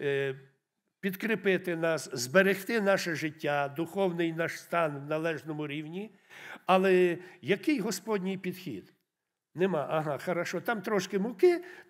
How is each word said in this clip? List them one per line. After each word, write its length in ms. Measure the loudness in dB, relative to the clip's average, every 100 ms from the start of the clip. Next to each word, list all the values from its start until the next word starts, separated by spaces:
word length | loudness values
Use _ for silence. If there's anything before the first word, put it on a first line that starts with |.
е, 340 | -2 0 -2 -6 -14 _ _ _ _ _
підкріпити 760 | -6 -4 -2 0 2 2 0 -2
нас, 340 | 0 0 -4
зберегти 680 | -6 2 4 6 2 0 0
наше 340 | 4 2 2
життя, 600 | -2 -4 -4 -2 0 -2 -4
духовний 560 | -4 0 0 0 -2
наш 280 | 0 -4 -4
стан 380 | -2 0 0 -2
в 80 | -4
належному 600 | -2 -2 -4 -6 -6 -6
рівні. 480 | -6 -8 -8 -10 -14 _ -20 -18 -6 2
Але 520 | 4 6 6 6 2 -8 -8
який 380 | -2 0 0 0
Господній 580 | 0 -4 -2 -2 -2 -4
підхід? 540 | -6 -8 -10 -12 -14 _ _ _ _ _ _
Нема. 320 | -2 0 0 0
Ага, 280 | -2 -2 -4
хорошо, 420 | -2 -2 -2 -4
там 220 | -4 -4
трошки 360 | 0 -2 0 -2
муки, 460 | -2 4 4 4 -2 -18 -4